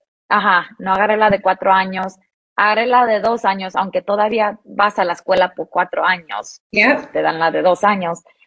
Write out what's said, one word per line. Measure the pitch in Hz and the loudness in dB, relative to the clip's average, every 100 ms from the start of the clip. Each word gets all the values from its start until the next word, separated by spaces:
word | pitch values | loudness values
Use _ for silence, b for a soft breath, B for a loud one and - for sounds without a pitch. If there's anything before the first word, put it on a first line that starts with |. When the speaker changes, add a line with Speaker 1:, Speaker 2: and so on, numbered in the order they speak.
| _ _ - | _ _ -2
Speaker 1:
ajá, | 208 202 180 175 - | 0 2 0 0 -10
no | 185 | -2
agarré | 190 208 214 | 0 2 2
la | 214 | 2
de | 196 | 2
cuatro | 190 190 196 | 0 0 2
años, | 190 190 185 190 - _ _ _ - | 2 2 -4 -8 -10 _ _ _ -2
agarré | 208 214 233 | 0 2 2
la | 247 240 | 2 4
de | 214 | 2
dos | 214 233 202 | 0 0 -2
años, | 196 190 - | -2 -4 -4
aunque | 190 185 | -4 -4
todavía | 180 202 214 220 208 214 - | -2 0 0 0 -2 -4 -12
vas | 196 208 202 | -2 0 0
a | 180 | -2
la | |
escuela | 170 - 185 180 | -4 -2 0 0
por | - 156 | -2 -6
cuatro | 175 185 - | -4 -2 -2
años, | 170 180 160 202 - - _ | -2 -2 -6 -12 -12 -18 _
Speaker 2:
Yep. | 208 220 170 - | 0 2 0 -2
Speaker 1:
te | 156 | -4
dan | 156 160 | -2 0
la | 165 | -2
de | 160 | 0
dos | 175 175 | 0 2
años. | 202 196 175 170 _ b | 2 0 -4 -8 _ b